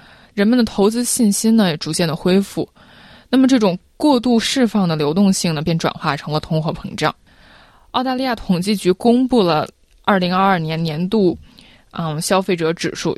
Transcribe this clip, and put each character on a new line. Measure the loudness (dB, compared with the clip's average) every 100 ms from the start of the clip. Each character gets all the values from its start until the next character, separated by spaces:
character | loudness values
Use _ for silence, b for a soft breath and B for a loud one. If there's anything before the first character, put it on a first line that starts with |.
| B B B
人 | -2 2
们 | 2
的 |
投 | 2 2 0
资 | 2
信 | -4 0 0
心 | 2 2
呢 | 2 2
也 | 0
逐 | -6
渐 | -2 -2
的 | -2
恢 | 2 2
复， | 0 -4 -8 _ B B B B B
那 | 2
么 | 4
这 | 4
种 | 2 -2 _ -2
过 | 2 2
度 | 2 0
释 | 0 0 0
放 | 2 0
的 | 0
流 | 0
动 | 2 2
性 | 2 0
呢， | -2
便 | -2 -2
转 | -2
化 | -4 -4 -6
成 | -4
了 | -6
通 | -2 -4
货 | -4
膨 | -6 -8
胀。 | -2 -2 -2 b b b b b b b
澳 | -4
大 | -2
利 | -2
亚 | -4
统 | -4 -2 -2
计 | 0
局 | -2 0
公 | 0 2 2 2
布 | 2
了 | 2 0 -2 -10 _ _
二 | 0 0
零 | 2
二 | 0
二 | 2 0
年 | -2 -4
年 | -4 -4 -2
度， | 2 2 0 b b b b b
嗯， | -8 -6 -6
消 | -2 0
费 | 0 -2
者 | -2
指 | -2 -6
数， | -6 -6